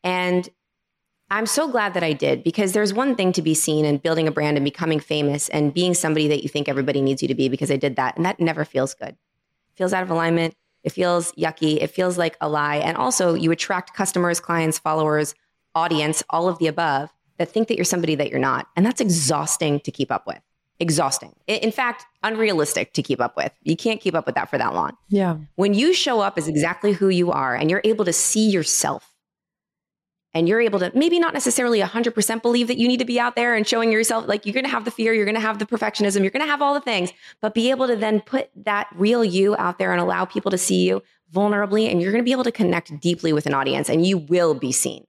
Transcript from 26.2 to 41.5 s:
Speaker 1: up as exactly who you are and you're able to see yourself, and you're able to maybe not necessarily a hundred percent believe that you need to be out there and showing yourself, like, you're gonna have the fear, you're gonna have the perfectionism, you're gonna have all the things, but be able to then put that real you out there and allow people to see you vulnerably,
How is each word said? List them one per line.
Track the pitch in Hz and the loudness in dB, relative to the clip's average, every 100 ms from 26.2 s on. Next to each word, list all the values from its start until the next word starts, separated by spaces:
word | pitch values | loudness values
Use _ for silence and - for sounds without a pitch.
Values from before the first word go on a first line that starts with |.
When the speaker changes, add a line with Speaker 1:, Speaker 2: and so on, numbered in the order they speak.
Speaker 1:
up | 202 190 | 0 -2
as | 156 | -2
exactly | 151 165 180 208 | 0 -2 0 0
who | 196 196 | 2 2
you | 180 175 | 4 2
are | 151 131 | 0 0
and | 123 156 | 0 2
you're | 190 | 2
able | 214 214 190 | 2 2 0
to | |
see | 165 - 220 220 | 0 0 2 4
yourself, | 196 151 - 139 139 _ _ _ _ _ _ _ _ _ _ _ _ _ | 2 0 0 -2 -4 _ _ _ _ _ _ _ _ _ _ _ _ _
and | 165 170 | 0 2
you're | 220 | 4
able | 233 196 | 2 2
to | 180 | 0
maybe | 254 330 349 | 2 2 2
not | 330 | 2
necessarily | 285 247 233 247 226 | -2 -2 -2 0 2
a | 185 | 0
hundred | 226 240 | 0 -2
percent | 220 208 226 | 0 -2 0
believe | 233 240 240 | 0 0 0
that | 247 | 0
you | 240 | 2
need | 247 | 2
to | 240 | 0
be | 240 | 0
out | 240 233 | 0 0
there | 240 226 | 0 0
and | 214 | 2
showing | 233 226 | 2 2
yourself, | 220 226 226 - | 2 2 -2 -2
like, | 202 202 | -2 -2
you're | |
gonna | 240 269 | -4 -2
have | 240 208 | -4 -6
the | |
fear, | - 226 | -2 0
you're | 226 202 | 2 2
gonna | 220 | 0
have | 220 208 | -2 -4
the | 214 | -4
perfectionism, | 226 214 - 202 196 | -2 -2 0 0 2
you're | 190 | 0
gonna | 262 302 | 0 -2
have | 285 | 2
all | 285 285 | 2 0
the | |
things, | 254 208 180 - - - | 0 -2 -2 -6 -20 -6
but | 214 214 | -2 0
be | 240 | 2
able | 262 262 | 2 2
to | 220 | 2
then | 214 214 | 2 0
put | - 269 - - | 0 -4 -4 -8
that | 214 208 - 170 | -4 -4 -4 0
real | 208 240 220 | 2 4 2
you | 180 196 208 | 4 2 2
out | 175 175 | -2 0
there | 185 | 0
and | 175 | 0
allow | 175 180 185 | 0 -2 -2
people | 208 202 | -4 -2
to | 185 | -2
see | - 185 180 | 0 2 2
you | 190 _ _ _ | 0 _ _ _
vulnerably, | 170 208 | 0 2